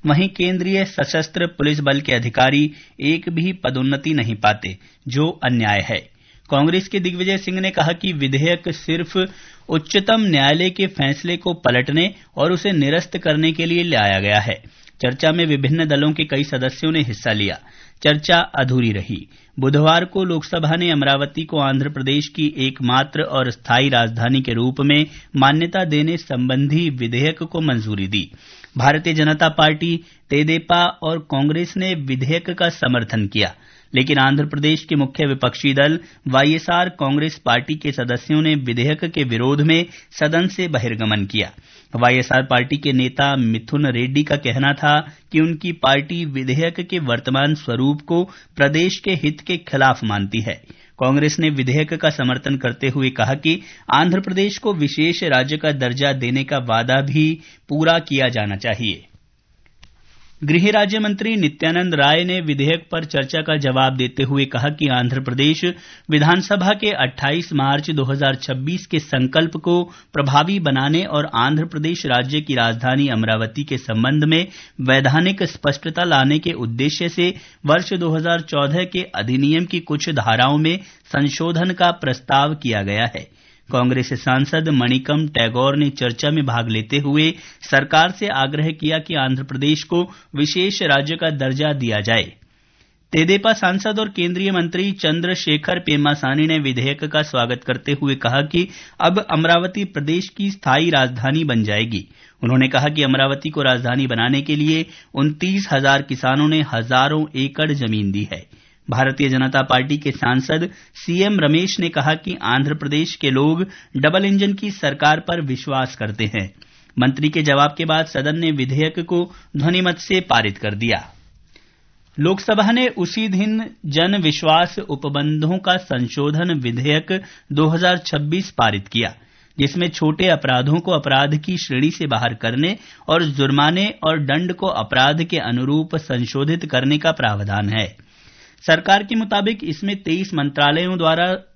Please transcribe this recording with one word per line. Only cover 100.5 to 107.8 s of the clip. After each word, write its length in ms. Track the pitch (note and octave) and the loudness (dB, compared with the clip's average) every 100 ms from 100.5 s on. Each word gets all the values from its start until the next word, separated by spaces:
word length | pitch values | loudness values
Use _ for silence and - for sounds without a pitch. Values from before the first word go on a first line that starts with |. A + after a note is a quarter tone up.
स्थायी 400 | - C#3 C#3 E3+ | -4 0 2 4
राजधानी 540 | C#3+ B2+ B2 B2+ D#3 | 2 0 0 0 0
बन 200 | D#3 A#2 | 2 0
जाएगी। 420 | G#2+ G#2 A2+ G2+ - - - _ | 2 0 -2 -4 -8 -20 -20 _
उन्होंने 260 | A#2+ C3 C3 | 0 2 4
कहा 200 | C3 D3 | 2 0
कि 140 | D#3 | 0
अमरावती 480 | C#3 C3+ C3+ C#3 D#3+ | 2 2 0 0 -4
को 120 | D3+ | 0
राजधानी 440 | C3+ B2 B2 B2+ C3 | 2 2 0 -2 0
बनाने 360 | A#2 A#2+ C#3 | 0 0 0
के 140 | D3+ D3+ | 0 0
लिए 300 | D3+ D#3+ D#3+ - _ | 2 0 -4 -12 _
उनतीस 540 | - D3+ D3+ F3+ G3 G3 | 0 0 0 -2 -2 0
हजार 300 | C#3 C3+ C#3 | 0 2 2
किसानों 460 | C#3+ B2+ B2+ C3+ D3+ | 0 -4 0 2 2
ने 140 | D#3 | 2
हजारों 640 | C#3+ A#2 A#2 B2+ C#3 D#3 D3+ C3 | 0 -4 0 2 2 0 -2 -4
एकड़ 360 | C#3 C#3 D#3 | -4 -2 -2
जमीन 400 | C#3+ | -2